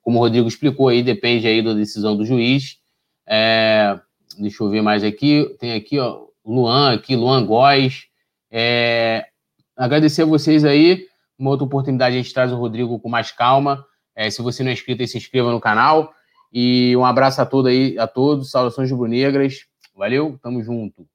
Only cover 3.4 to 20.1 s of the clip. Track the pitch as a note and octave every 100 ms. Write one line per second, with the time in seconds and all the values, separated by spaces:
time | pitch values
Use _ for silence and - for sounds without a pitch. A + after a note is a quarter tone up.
3.4 | A2+ A2+ A2 A2 G#2 F#2 _ _ _ -
4.4 | G#2 - G#2 G#2+ G#2+ G#2 G#2 G2+ C#3+ D3
5.4 | D3 - A#2+ A2+ G#2 C#3+ B2 - - _
6.4 | A2 B2 A#2 B2+ C#3+ G#2+ - B2+ A#2+ C3+
7.4 | G#2 A2 C3+ C#3 C3 C3 - _ _ _
8.4 | _ A2+ A#2 A#2+ A#2+ A#2 A2+ A2+ - _
9.4 | _ _ _ - C3+ D3 D#3 D3+ D#3+ D#3
10.4 | D3+ D3+ D3+ C#3+ D#3+ F#3 - _ _ _
11.4 | C3+ C3+ C3+ C#3 C3+ C3 B2+ B2 B2 -
12.4 | B2 B2 A#2+ A2 A#2+ A#2 A#2 A#2 A2+ -
13.4 | A#2+ C3+ C#3+ C#3 - _ _ - G#2+ G#2
14.4 | A#2 A#2+ C3 A#2+ - A#2+ B2 A#2 - C3
15.4 | A#2+ A#2+ A2+ G#2+ C3+ D#3 D#3 _ _ _
16.4 | _ A#2+ B2 B2 B2 B2 B2+ B2 C3+ C3
17.4 | B2 C3+ B2+ B2+ C3 G#2+ A2+ - C#3 D3
18.4 | C3+ C3 B2 A#2+ C3 B2+ A#2 A#2+ C#3 C#3
19.4 | C#3 C3+ _ _ _ F#2+ G2+